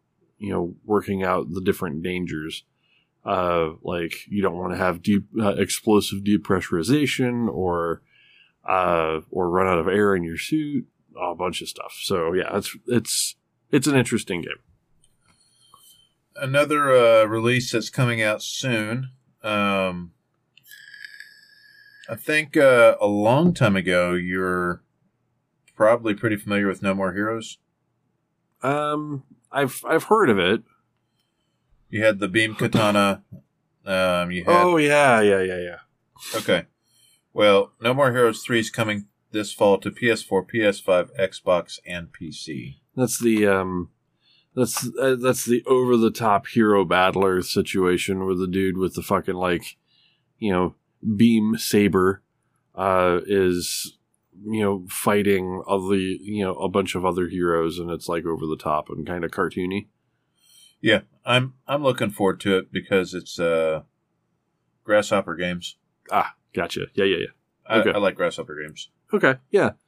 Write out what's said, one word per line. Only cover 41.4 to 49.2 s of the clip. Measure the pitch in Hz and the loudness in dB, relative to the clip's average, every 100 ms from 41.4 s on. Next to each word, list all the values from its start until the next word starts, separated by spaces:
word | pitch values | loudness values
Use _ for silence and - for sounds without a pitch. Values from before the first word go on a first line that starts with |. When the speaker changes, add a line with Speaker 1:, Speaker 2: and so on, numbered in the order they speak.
| - 87 - - - | 0 0 -2 -12 -12
Speaker 2:
and | 87 85 | -12 -12
P | - 80 | -14 -14
C. | 73 - 69 60 - _ - | -14 -12 -12 -14 -18 _ -4
Speaker 1:
That's | 123 - | -2 0
the, | 120 110 104 | 2 4 4
um, | 95 92 90 85 _ _ _ _ _ _ - | 2 0 -6 -8 _ _ _ _ _ _ -2
that's, | 120 - 127 - | -2 -2 -6 -2
uh, | 131 127 | 0 2
that's | 127 127 | 0 0
the | 117 120 - | 0 0 2
over-the-top | 127 127 123 113 104 113 101 - | 2 4 4 4 2 2 0 0
hero | 120 107 101 85 | 2 4 4 4
battler | 90 92 92 95 92 | 2 2 2 2 0
situation | 87 104 87 98 90 87 - 95 | -2 -2 -2 0 2 2 -2 -4
where | 95 90 | -2 -2
the | 92 | -2
dude | 92 95 92 | -2 -2 -2
with | 90 - | -4 -4
the | |
fucking, | - 98 | -2 -2